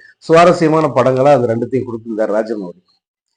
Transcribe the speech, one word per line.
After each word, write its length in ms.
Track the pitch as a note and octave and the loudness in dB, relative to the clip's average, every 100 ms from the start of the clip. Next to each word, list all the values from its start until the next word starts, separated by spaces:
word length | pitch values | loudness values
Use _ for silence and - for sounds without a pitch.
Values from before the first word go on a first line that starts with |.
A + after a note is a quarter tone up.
| _ _ | _ _
சுவாரஸ்யமான 760 | - D#3+ F3 E3+ D#3+ D#3 D#3 B2+ | 0 4 4 4 0 0 0 0
படங்களா 320 | B2 C3 C#3 | 0 2 2
அது 200 | C#3 A#2+ | 2 0
ரெண்டுத்தையும் 360 | A2+ A#2+ B2+ | -4 -4 -6
கொடுத்திருந்தார் 480 | A2+ A2+ A2+ G#2+ G#2+ | -6 -10 -8 -6 -2
ராஜமௌழி. 520 | G#2 A2 A2 F2+ F2 _ _ _ _ _ | -2 -4 -6 -12 -16 _ _ _ _ _